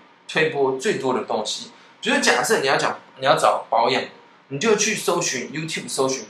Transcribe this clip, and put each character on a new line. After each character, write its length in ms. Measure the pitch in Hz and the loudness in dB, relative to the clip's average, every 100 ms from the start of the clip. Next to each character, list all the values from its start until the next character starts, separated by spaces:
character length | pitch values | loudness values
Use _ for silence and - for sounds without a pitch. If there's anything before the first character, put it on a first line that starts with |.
| - _ - | -20 _ -4
推 220 | 165 156 | 0 0
播 300 | 139 135 131 | 2 0 0
最 140 | 214 | -2
多 200 | - 127 | 0 0
的 120 | 113 113 | -2 -2
东 200 | 117 - | -4 -4
西。 260 | - - - - - | -8 -10 -18 -20 -8
比 80 | 214 | -2
如 80 | 277 | 2
假 200 | 202 - | 2 2
设 180 | - 202 | 2 2
你 80 | 135 | 2
要 100 | 151 | 0
讲， 200 | 117 - - - | 0 -4 -12 -2
你 60 | 131 | 2
要 100 | 160 | 4
找 300 | 113 104 - | 4 2 0
保 200 | 113 123 | 2 2
养， 120 | 117 - - - - - | 0 -4 -12 -20 -20 -12
你 100 | 139 | -2
就 200 | 226 202 | 2 2
去 180 | 220 196 | 2 -2
搜 260 | - 175 | 0 0
寻 300 | - 127 110 | -2 -4 -6
YouTube， 380 | 147 156 - - | -8 -6 -8 -6
搜 180 | - 135 | -2 -2
寻 160 | 131 | -2